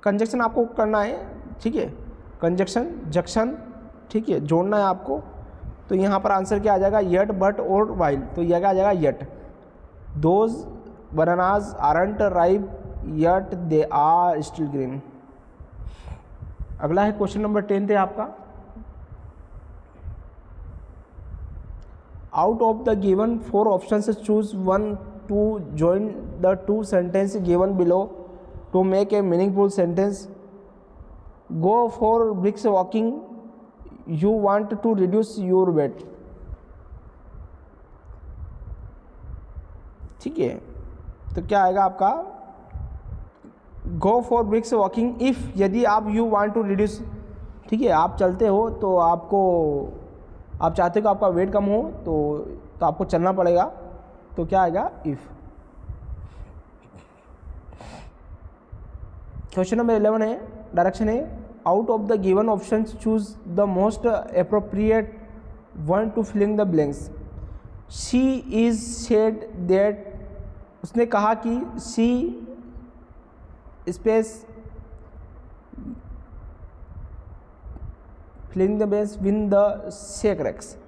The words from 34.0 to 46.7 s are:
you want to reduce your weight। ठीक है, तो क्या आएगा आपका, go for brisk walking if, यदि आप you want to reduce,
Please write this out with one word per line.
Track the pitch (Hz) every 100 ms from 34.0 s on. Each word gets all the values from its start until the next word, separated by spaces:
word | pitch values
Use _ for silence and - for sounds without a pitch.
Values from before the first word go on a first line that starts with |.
| -
you | 160 196 220 202
want | 202 214 208
to | 226 214
reduce | 185 208 220 220
your | 185 185 185
weight। | 160 139 - - - - - - - - - - - - - - - - - - - - - - - - - - - - - - - - - - - - - - - - - - -
ठीक | - 320
है, | 127 - - - - - - - - -
तो | 180
क्या | 202
आएगा | 185 196
आपका, | 190 190 190 302 381 - - - - - - - - - - _ - - - - - 175
go | 180 233
for | 233 233
brisk | 214 220 226 233
walking | 190 208 233 240
if, | 254 247 - 190
यदि | 196 214
आप | 233 214 214
you | 214 226
want | 208 208 214
to |
reduce, | 202